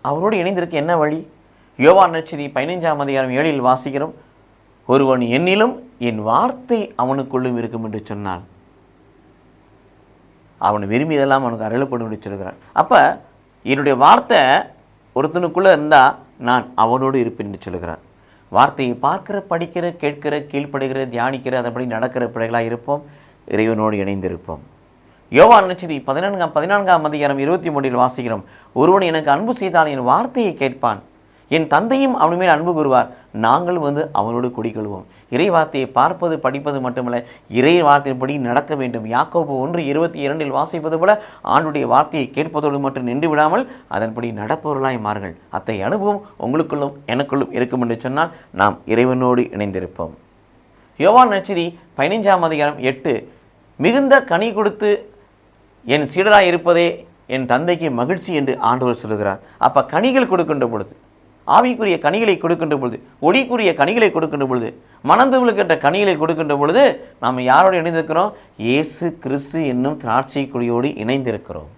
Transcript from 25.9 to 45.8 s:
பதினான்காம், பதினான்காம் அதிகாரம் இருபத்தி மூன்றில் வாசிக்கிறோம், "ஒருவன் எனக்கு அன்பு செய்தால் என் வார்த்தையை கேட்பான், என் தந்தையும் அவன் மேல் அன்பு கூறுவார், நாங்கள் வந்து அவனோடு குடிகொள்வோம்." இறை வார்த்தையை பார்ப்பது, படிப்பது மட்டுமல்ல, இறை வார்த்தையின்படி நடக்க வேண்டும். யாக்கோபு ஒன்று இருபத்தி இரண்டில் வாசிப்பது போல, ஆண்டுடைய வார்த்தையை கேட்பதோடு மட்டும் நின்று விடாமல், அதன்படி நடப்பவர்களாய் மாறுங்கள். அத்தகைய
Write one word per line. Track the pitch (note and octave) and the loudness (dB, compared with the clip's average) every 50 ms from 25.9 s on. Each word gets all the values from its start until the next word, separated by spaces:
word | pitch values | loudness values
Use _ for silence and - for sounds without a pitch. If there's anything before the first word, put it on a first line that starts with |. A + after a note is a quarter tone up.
| D#3 C3+ B2+ | -8 -6 -4
பதினான்காம், | - C3+ D3+ F3+ G3+ G3+ F#3+ F3 D#3+ - | -4 -2 -2 -2 -2 -2 -2 -4 0 0
பதினான்காம் | D#3 D3+ F3+ G3+ G#3 G3 F#3 F3+ D#3+ D3+ | -2 0 2 0 0 4 4 4 4 4
அதிகாரம் | D3+ D3 D3+ D3 C#3+ C#3 C#3 | 0 -2 0 0 0 0 0
இருபத்தி | C#3 C#3+ F3 F#3 E3+ E3+ | 0 0 0 0 -2 -2
மூன்றில் | D3+ C#3 C3+ C3+ B2 | -4 -2 -2 0 2
வாசிக்கிறோம், | B2 B2 B2+ - - B2 A#2+ A2+ G2+ - - - - - _ _ | 2 2 0 0 -4 -6 -6 -6 -6 -8 -14 -20 -20 -20 _ _
"ஒருவன் | A#2+ C#3 E3+ F#3 G3 F#3+ | 2 4 4 4 4 2
எனக்கு | E3+ D#3+ D#3+ D#3 D3 | 2 -2 -2 0 2
அன்பு | C#3+ D3+ G#3 A3+ B3 | 0 0 0 -4 -4
செய்தால் | A#3+ G#3 F#3+ E3+ E3+ D#3+ | -4 -4 0 2 2 2
என் | D3+ C#3+ C3+ B2 | 2 0 -2 0
வார்த்தையை | B2 C3+ F3 A#3 B3+ - B3+ A#3 G3 D#3 | 2 2 2 0 -2 -4 -2 -2 -2 -2
கேட்பான், | - C#3 C3+ B2 - - A#2+ G#2+ G2+ - _ _ _ _ _ _ _ _ _ | -2 -4 -4 -4 -2 -2 -2 -2 -4 -10 _ _ _ _ _ _ _ _ _
என் | C3+ E3 D#3+ | -2 -2 0
தந்தையும் | D3+ D3 D3+ G3+ A3+ C4 C4+ C#4 C4+ B3 | 2 2 0 2 2 0 0 2 0 2
அவன் | - D#3 D#3+ E3+ | 2 0 0 2
மேல் | F3 F#3 F3+ | 2 2 2
அன்பு | D#3+ D3 D#3+ F3 F3 | 2 2 2 -2 0
கூறுவார், | D#3 D3+ C#3 C3 B2 A#2 - - - - _ | 0 2 2 2 2 2 0 -6 -20 -20 _
நாங்கள் | - G#2+ A2+ A2+ B2+ D#3 F3+ F3 F3+ F3 | -8 -2 2 2 2 2 2 -2 -2 -2
வந்து | D3+ C#3+ C#3+ C#3+ D#3 D3 - | -2 -2 -2 -2 -4 -4 -2
அவனோடு | - G2+ A2+ A#2 A#2+ B2 B2 B2 | -4 -4 -2 -2 -4 -4 -4 -6
குடிகொள்வோம்." | B2 A2+ A#2 G#2+ A2+ G#2+ G#2 G2+ F#2 F#2 - _ _ _ _ | -6 -8 -6 -6 -6 -8 -8 -10 -12 -14 -18 _ _ _ _
இறை | A#2+ B2 E3+ G3+ | -2 0 0 2
வார்த்தையை | F3 E3 D#3 D#3 - C#3 C3 - | 2 0 0 0 -2 -6 -6 -2
பார்ப்பது, | - B2 C3 D#3+ F3+ E3+ F3 E3+ D#3+ D3+ | 0 0 0 0 0 -2 -4 -4 -4 -2
படிப்பது | - C3 C3 C#3 C#3 D3 C#3+ C#3 | -2 -4 -4 -4 -6 -6 -6 -4
மட்டுமல்ல, | B2+ B2+ B2 C3 B2+ A#2+ A#2+ A#2 A#2+ - - - _ _ | -6 -6 -6 -6 -6 -4 -4 -6 -6 -8 -20 -20 _ _
இறை | G2+ A#2 B2+ D3+ E3+ F3+ E3 | 0 2 4 4 4 4 6
வார்த்தையின்படி | C#3+ C#3+ C#3+ C#3 C#3 C3 B2+ C3 C3 C#3+ D3 | 6 4 4 4 -2 -4 -4 -4 -4 -4 -4
நடக்க | B2+ A#2+ A#2+ C3+ C#3+ - D#3 | -2 0 0 0 0 -2 -4
வேண்டும். | C#3+ C3 B2 A#2+ A#2 A2+ A2 A#2 | -4 -4 -4 -6 -6 -6 -4 -2
யாக்கோபு | B2 D3 D#3 - E3+ D#3+ | -2 -2 0 -2 -4 -2
ஒன்று | D3 C#3 C3 B2+ D3 E3+ - - | -2 -4 -4 -4 -4 -4 -4 -4
இருபத்தி | C#3 C#3+ D3+ E3 E3+ - - | -2 -2 0 -2 -2 -4 -6
இரண்டில் | C#3 C#3 D3 D#3+ D3+ C#3+ C3 | -6 -4 -4 -4 -4 -4 -2
வாசிப்பது | C3+ D3 D#3+ - E3 D3+ D#3 D#3+ D#3+ | -4 -4 -4 -6 -6 -4 -4 -2 0
போல, | E3+ G3 G#3+ G#3 - - - - _ | 2 2 2 0 -2 -16 -20 -10 _
ஆண்டுடைய | - F#2+ C#3 D#3+ D#3 D3+ D3+ | 0 0 2 0 0 -4 -4
வார்த்தையை | C3 A#2 A#2 C3+ D3+ D#3 - D#3 C3 B2 - | -2 2 2 2 2 0 -2 -6 -6 -4 -4
கேட்பதோடு | C#3 D#3+ D#3+ D#3+ D3+ D3 D3 C#3+ C#3+ | -4 -6 -4 -4 -2 -2 -2 -2 0
மட்டும் | C#3 C3+ C3+ C#3 B2+ | -4 -4 -4 -4 -6
நின்று | A#2+ A#2+ C#3+ D#3 E3 | -4 -4 -2 -2 0
விடாமல், | D3+ D3 D3+ D3+ E3+ A3+ C4 B3+ - - - _ | 2 2 2 2 2 0 -2 -4 -12 -20 -14 _
அதன்படி | - F#2+ A2 A2+ A2 A#2+ A#2+ A#2+ | -4 -4 -4 -4 -6 -6 -8 -8
நடப்பவர்களாய் | A2 G#2 G#2 A2 C#3+ D#3 - D3+ D3 C3+ C3+ C3+ B2+ A#2 | -8 -8 -4 -4 -4 -4 -4 -6 -4 -2 -2 -4 -4 -4
மாறுங்கள். | G#2+ G#2 G#2 G#2 G2 F#2 E2 - _ _ | -4 -6 -6 -6 -8 -10 -14 -14 _ _
அத்தகைய | - - - - B2 G2 | -10 -10 -6 -6 -6 -4